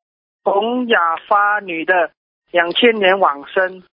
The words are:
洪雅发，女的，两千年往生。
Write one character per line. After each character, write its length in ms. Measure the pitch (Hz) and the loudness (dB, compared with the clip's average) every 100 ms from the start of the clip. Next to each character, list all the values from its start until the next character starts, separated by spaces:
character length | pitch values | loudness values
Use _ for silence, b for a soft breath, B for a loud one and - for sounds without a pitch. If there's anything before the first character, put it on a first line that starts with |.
| _ _ _ _ 202 | _ _ _ _ -2
洪 420 | 196 226 254 240 | -2 -2 -4 0
雅 100 | 202 170 160 - | 0 0 -4 0
发， 320 | 208 202 208 | 0 2 -2
女 240 | 196 160 | -6 -8
的， 280 | 160 185 156 _ _ _ _ | 0 0 0 _ _ _ _
两 200 | 175 175 | -2 0
千 240 | 170 240 220 | 2 2 4
年 240 | 185 196 | 2 2
往 260 | 170 143 143 | 0 0 -6
生。 340 | 190 185 185 180 | -4 -4 -6 -20